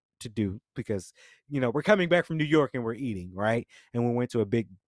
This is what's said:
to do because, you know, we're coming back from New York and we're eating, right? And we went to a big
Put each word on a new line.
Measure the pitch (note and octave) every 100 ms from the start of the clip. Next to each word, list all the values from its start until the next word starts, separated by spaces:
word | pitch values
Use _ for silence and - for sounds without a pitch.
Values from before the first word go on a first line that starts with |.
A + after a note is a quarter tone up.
| _ _
to | A#2+
do | G#2+ G2+ G#2 - -
because, | A2+ G2+ - _ - _ _
you | C#3
know, | B2
we're | C3
coming | F3+ G#3 F3
back | F3 -
from | D#3+
New | D3+
York | D#3 C3+
and | B2+ A2+
we're |
eating, | A#2 C3 G2 F2+
right? | F#2 G#2+ A#2 - - _
And | A#2+ A#2+
we |
went | A#2+ B2
to | A#2
a | G2+
big | A#2 G#2+ F#2+